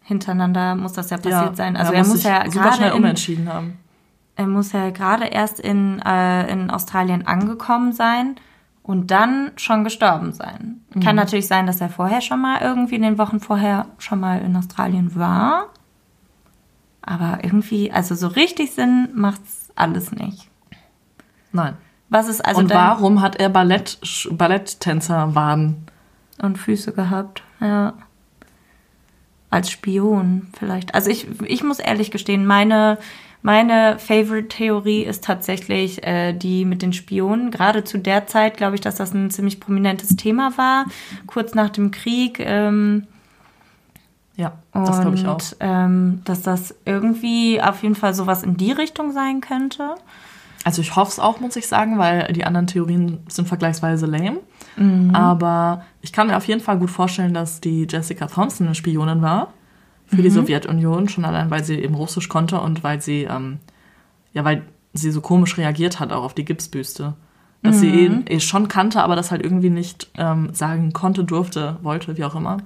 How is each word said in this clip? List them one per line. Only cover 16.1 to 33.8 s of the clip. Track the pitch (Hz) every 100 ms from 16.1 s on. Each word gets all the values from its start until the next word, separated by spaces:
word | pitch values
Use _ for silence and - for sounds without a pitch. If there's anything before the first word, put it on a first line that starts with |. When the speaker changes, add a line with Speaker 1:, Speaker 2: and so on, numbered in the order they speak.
| _ _ _ _ _ _ _ _ _
Speaker 1:
Aber | - 175 170 180
irgendwie, | 175 208 208 208 202
also | - 180
so | 175 180
richtig | 180 349 349 277
Sinn | - 247 247 247
macht's | 233 202 196 - - -
alles | - 165 175 -
nicht. | - - - - _ _ - _ _ _ _ _ _ _
Speaker 2:
Nein. | 180 147 - _ _ -
Speaker 1:
Was | 220 220
ist | 220
also | - 185
Speaker 2:
Und | 185
Speaker 1:
dein | 185
Speaker 2:
warum | 180 220 196 208
hat | 196 -
er | 196
Ballett, | 190 180 190 - -
Sch-, | 170 - -
Balletttänzer-Waden? | 165 175 190 196 - 180 160 160 165 156 151 151 151 156 156 - - _ _ _ -
Speaker 1:
Und | 202 185
Füße | - 208 214
gehabt, | 196 180 196 196 - - -
ja. | 214 208 208 - - _ _ _ _ _ _ _ _ _ _ _ _ _ -
Als | 170 180
Spion | - 202 190 208 208 180 185 190 -
vielleicht. | 202 185 180
Also | 202 202
ich, | - - -
ich | - 247
muss | 294 277
ehrlich | - 214 208
gestehen, | 202 - 202 196
meine, | 202 214 214 214 214 - - - _
meine | 208 214 233 226